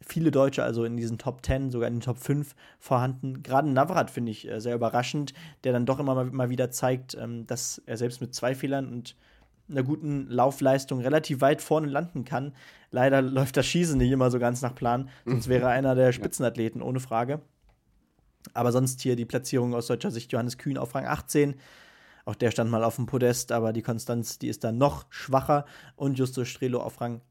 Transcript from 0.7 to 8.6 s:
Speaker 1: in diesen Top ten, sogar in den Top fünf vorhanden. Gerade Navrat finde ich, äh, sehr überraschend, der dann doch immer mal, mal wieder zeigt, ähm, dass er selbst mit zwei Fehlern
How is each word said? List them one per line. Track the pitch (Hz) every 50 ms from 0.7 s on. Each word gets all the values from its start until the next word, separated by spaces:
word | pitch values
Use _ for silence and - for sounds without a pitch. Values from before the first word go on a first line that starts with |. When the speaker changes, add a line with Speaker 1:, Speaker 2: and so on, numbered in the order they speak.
| 117 117 117
Speaker 1:
in | 117 117
diesen | 120 117 113 117
Top | 110 - 135 127 - -
ten, | - 135 131 135 131
sogar | 123 117 117
in | 117 120
den | 117
Top | - 127 120
fünf | - - - 143 147 143 - - _ - - - _
vorhanden. | - - 131 120 127 131 131 131 143 135 131 131 -
Gerade | 127 131 139 151 147
Navrat | 131 131 147 170 185 165 120 -
finde | - 127 120 113
ich, | 104 - -
äh, | 110 110 110
sehr | 107 120 120
überraschend, | 117 117 110 - 120 127 - - 151 143 135 - - - - - _ -
der | 131 123
dann | 120 120
doch | 127 131 143
immer | 143 135 131
mal, | 131 127
mal | 127 127 131 123 120
wieder | 127 123 127 127
zeigt, | 127 - 131 127 131 131 131 - - 117
ähm, | 113 117 120 117 113
dass | - 120 120 - - - - -
er | - 117
selbst | 110 120 120 120 -
mit | 156 131 -
zwei | - - 127 135
Fehlern | 131